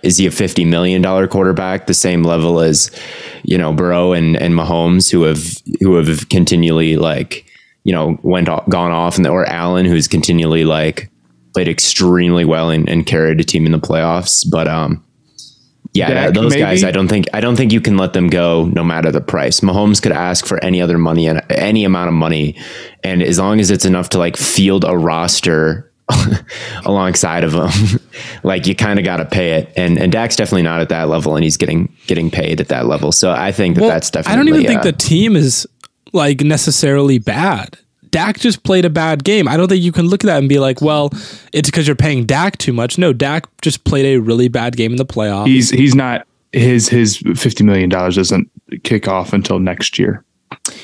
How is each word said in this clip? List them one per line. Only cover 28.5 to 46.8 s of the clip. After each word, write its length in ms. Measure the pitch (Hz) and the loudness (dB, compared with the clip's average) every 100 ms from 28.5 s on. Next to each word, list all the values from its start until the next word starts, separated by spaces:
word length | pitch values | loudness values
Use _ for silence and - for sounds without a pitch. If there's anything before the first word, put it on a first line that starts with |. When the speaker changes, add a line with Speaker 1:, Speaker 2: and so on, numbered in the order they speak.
| 92 87 | -2 -2
Speaker 1:
you 80 | 92 | -2
kinda 260 | 104 101 | 0 0
gotta 240 | 92 87 82 | -2 -4 -4
pay 280 | 95 87 | -2 0
it. 180 | 80 - 90 | -2 -2 -2
And, 220 | 87 78 | 0 2
and 140 | 90 | 2
Dak's 240 | 110 117 - | 0 -2 -2
definitely 280 | 104 92 | -2 0
not 180 | 82 82 | 0 -2
at 80 | 80 | -2
that 200 | 82 78 | -2 -2
level, 260 | 80 76 78 | -2 0 0
and 80 | |
he's 140 | - - | 0 0
getting, 340 | - 80 85 - - | -2 -2 -4 -6 -6
getting 240 | 87 82 | -4 -2
paid 320 | - 80 78 | -2 -2 -2
at 60 | - | -2
that 180 | 64 60 | -2 -2
level. 260 | 71 73 | -2 0
So 200 | - 92 | 0 0
I 200 | - 95 | 0 -2
think 240 | 98 90 175 | -2 0 2
that 60 | |
Speaker 3:
Well, 80 | 220 | 2
Speaker 1:
that's 220 | 220 - - | 0 -4 -6
Speaker 3:
I 200 | 185 226 | -2 2
don't 140 | 294 | 4
even 120 | 311 | 4
Speaker 1:
definitely, 60 | 247 | 2
Speaker 3:
think 120 | 226 | 0
Speaker 1:
uh, 40 | |
Speaker 3:
the 80 | 185 | 0
team 440 | 151 - 165 226 175 | -2 0 2 4 2
is, 320 | 131 - - _ - _ _ | 2 -2 -6 _ -20 _ _
like, 280 | 180 143 135 | 0 0 2
necessarily 760 | 147 151 - - 147 139 139 127 | 0 0 0 0 2 2 4 2
bad. 600 | 110 110 190 110 - - _ _ _ | 0 -2 -2 -2 -6 -16 _ _ _
Dak 300 | - 196 - | -2 -2 0
just 240 | 240 - | -2 0
played 220 | - 185 170 | 0 2 2
a 40 | |
bad 360 | 160 160 147 135 | 0 -2 -2 0
game. 240 | 214 151 | 2 2
I 80 | 156 | 2
don't 100 | 185 | 2
think 160 | 190 | 2
you 80 | 175 | 0
can 160 | 170 170 | 0 0
look 160 | 190 | 2
at 40 | 208 | 2
that 120 | 151 | 2
and 80 | 135 | 2
be 120 | 139 | 2
like, 220 | 135 127 | 2 0
"Well, 300 | 151 151 143 208 - - - | 0 0 -2 -6 -14 -20 -6
it's 180 | 147 147 | -2 0
'cause 180 | 170 147 | 0 0
you're 80 | 131 | 2
paying 300 | 156 131 117 | 0 0 0
Dak 320 | 135 190 - | 0 0 -2
too 140 | - | -4
much." 260 | 120 120 - | -2 -2 0
No, 140 | 175 | 0
Dak 340 | 120 139 160 - _ | 2 -2 -4 -8 _
just 220 | 156 - | -4 -2
played 220 | - 139 135 | 0 2 2
a 120 | 131 | 2
really 260 | 110 117 123 | 2 2 2
bad 300 | 117 120 120 | 0 -2 -2
game 140 | 113 | -2
in 60 | 123 | -2
the 80 | 131 | -2
playoffs. 420 | 117 107 98 131 | -2 -2 0 2
Speaker 2:
He's, 220 | 131 113 | 2 4
he's 220 | 131 139 | 4 4
not, 320 | 135 127 120 - _ _ | 4 2 -4 -8 _ _
his, 340 | - 120 123 | 2 4 2